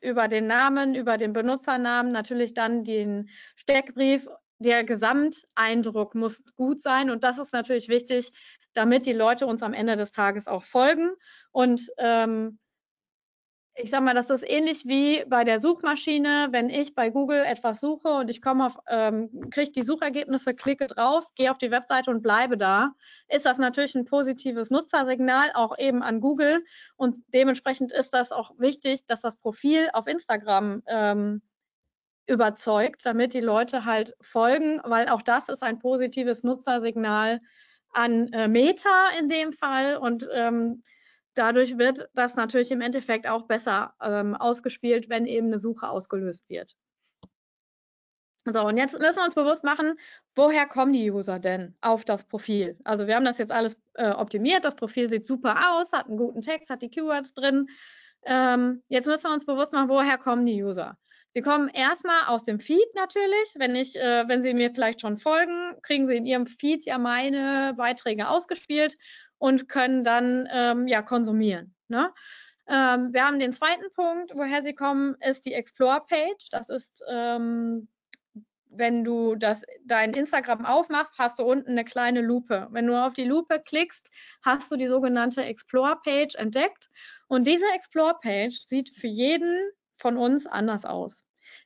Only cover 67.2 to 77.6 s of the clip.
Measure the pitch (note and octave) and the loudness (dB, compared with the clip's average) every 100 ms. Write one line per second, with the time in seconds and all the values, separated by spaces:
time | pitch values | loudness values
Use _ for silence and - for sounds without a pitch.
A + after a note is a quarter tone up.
67.2 | C#4 C#4 C4+ C#4 C4+ B3 A#3+ B3 A#3+ G#3+ | 0 0 0 0 -2 -2 -2 -2 -4 -4
68.2 | G3+ E4+ F4 F4 - D4 D4+ - - - | 0 0 -2 -8 -4 0 0 -2 -20 -20
69.2 | - - C4+ C4 C4 C4+ B3+ C4 A#3 A#3+ | -20 -2 2 2 0 0 2 2 2 2
70.2 | B3 B3+ B3+ B3+ A#3+ A#3+ B3+ A3 G#3+ A#3+ | 2 0 -2 0 0 0 0 0 0 0
71.2 | A3 G#3+ G#3+ F3 F#3 _ - A#3 F4 - | 2 2 2 0 -6 _ -6 -2 -2 -4
72.2 | - - - _ - C4+ B3+ B3 B3 B3 | -20 -20 -20 _ -2 2 4 2 0 2
73.2 | C#4 C#4+ B3+ C4 D#4 F4 F#4+ - E4+ E4+ | 2 2 -2 0 0 0 -4 -2 -2 -2
74.2 | F4 C#4 C#4 C#4+ C#4+ C#4+ C#4 C#4 C#4 - | -6 -6 -2 -2 -4 -4 -2 0 -2 -2
75.2 | C4 C4 C4 A#3+ A#3 - B3+ C#4+ D4+ D#4+ | -4 -4 -6 -8 -6 0 2 2 0 -2
76.2 | D#4+ G4+ - - A3+ B3+ - - - A#3+ | -2 -6 -8 -10 -8 -10 -12 -18 -10 -6
77.2 | A#3+ A#3 A#3 A#3 | -4 -2 -2 -2